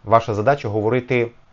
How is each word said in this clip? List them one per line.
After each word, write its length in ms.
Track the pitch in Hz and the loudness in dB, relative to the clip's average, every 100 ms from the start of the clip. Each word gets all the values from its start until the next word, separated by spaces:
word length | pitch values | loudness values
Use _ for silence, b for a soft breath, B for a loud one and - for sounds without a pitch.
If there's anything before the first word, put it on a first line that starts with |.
ваша 300 | - 110 113 | 0 2 2
задача 360 | 104 107 143 113 | -2 0 0 -2
говорити 600 | 107 104 123 123 127 117 - - | -2 0 -2 0 -2 -2 -6 -20